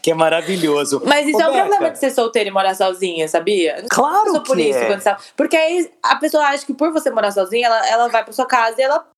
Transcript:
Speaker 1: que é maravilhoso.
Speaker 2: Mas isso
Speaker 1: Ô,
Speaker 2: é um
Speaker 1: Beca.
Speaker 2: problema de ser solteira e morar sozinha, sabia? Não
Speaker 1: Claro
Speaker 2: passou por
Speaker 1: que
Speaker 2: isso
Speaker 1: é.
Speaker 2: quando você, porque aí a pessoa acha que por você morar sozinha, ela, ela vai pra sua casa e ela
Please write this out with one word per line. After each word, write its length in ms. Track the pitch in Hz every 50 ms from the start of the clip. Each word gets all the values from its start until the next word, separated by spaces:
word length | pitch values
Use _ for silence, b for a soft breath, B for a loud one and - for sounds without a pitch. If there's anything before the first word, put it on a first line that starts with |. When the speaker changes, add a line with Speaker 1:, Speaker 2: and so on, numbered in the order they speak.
Speaker 1:
que 80 | - 165
é 40 | 160
maravilhoso. 840 | 160 160 160 160 170 170 165 196 180 160 151 147 147 143 - 139 135 160
Speaker 2:
Mas 200 | 226 294 294 294
isso 120 | 294 302 320
Speaker 1:
Ô, 20 |
Speaker 2:
é 80 | 320 302
um 40 |
Speaker 1:
Beca. 140 | 277 370 392 403
Speaker 2:
problema 220 | 403 392 339 330
de 80 | - -
ser 120 | 285 262
solteira 400 | 269 262 233 226 - 233 208 196
e 20 |
morar 220 | 190 196 190 190 190
sozinha, 520 | 190 196 190 185 180 196 185 170 165 160 156
sabia? 520 | - 165 165 196 214 190 165 156 143 -
Não 80 | 214 240
Speaker 1:
Claro 360 | - - 262 302 339 403 440
Speaker 2:
passou 140 | 427 339 294
por 140 | - - 262
Speaker 1:
que 60 | 175 156
Speaker 2:
isso 140 | 143 135 127
Speaker 1:
é. 80 | 120
Speaker 2:
quando 140 | - 202 190
você, 160 | - 208 196 B B B B
porque 220 | - 294 320 330
aí 340 | 320 320 320 349 359 330 - _ _
a 140 | - - 269
pessoa 280 | - 294 311 - 302 294
acha 220 | 285 277 285 -
que 80 | - 254
por 180 | - 302 339
você 180 | 311 311 302 269
morar 200 | 226 226 208 202
sozinha, 340 | 196 202 185 180 214 240 247
ela, 220 | 233 226 220 - -
ela 200 | 226 233 240 240
vai 140 | 233 226
pra 100 | 220 226 220
sua 100 | - 254
casa 340 | 254 262 240 226 226 226 254
e 60 | 262
ela 180 | 269 294 330 - _ _